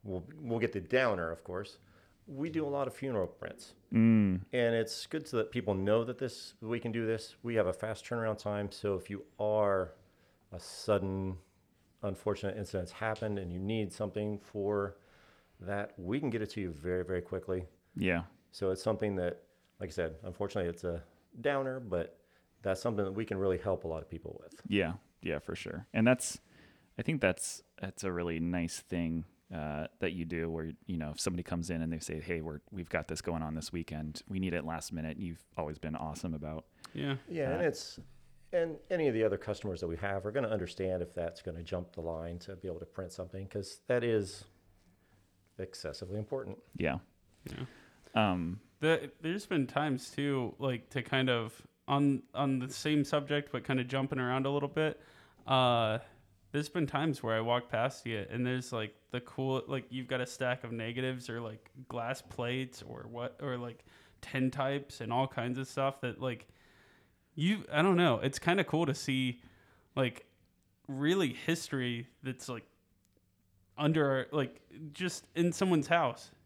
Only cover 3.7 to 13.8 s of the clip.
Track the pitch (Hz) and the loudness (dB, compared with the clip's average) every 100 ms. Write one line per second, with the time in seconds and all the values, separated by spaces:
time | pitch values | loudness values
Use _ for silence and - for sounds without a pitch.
3.7 | - _ 113 113 110 101 92 95 127 117 | -20 _ 8 10 10 8 4 0 2 4
4.7 | 117 110 - - 156 143 120 110 123 107 | 4 0 -4 -6 -6 -2 0 2 0 2
5.7 | 95 98 110 117 123 127 - - - 110 | 2 6 6 4 -2 -6 -6 -16 -12 -4
6.7 | 120 117 117 113 113 - - 120 113 92 | -2 -2 0 0 0 -4 -10 0 4 4
7.7 | - 107 110 - 117 113 104 104 104 101 | 2 -2 -4 -4 -2 0 0 0 0 -2
8.7 | - 104 95 - 101 - - 107 107 101 | -2 0 0 -2 -10 -10 -2 2 6 6
9.7 | 98 90 - - _ _ _ _ 90 - | 4 2 -6 -20 _ _ _ _ -14 -12
10.7 | - - 101 95 95 95 92 - _ _ | -8 4 4 4 -2 -2 -6 -12 _ _
11.7 | _ _ _ 104 95 - 101 101 101 98 | _ _ _ -4 -2 -2 -2 -2 -4 -4
12.7 | 98 87 - 113 110 110 101 90 90 98 | -4 -6 -4 -4 -2 -2 -4 -4 -4 -2
13.7 | 113 | 0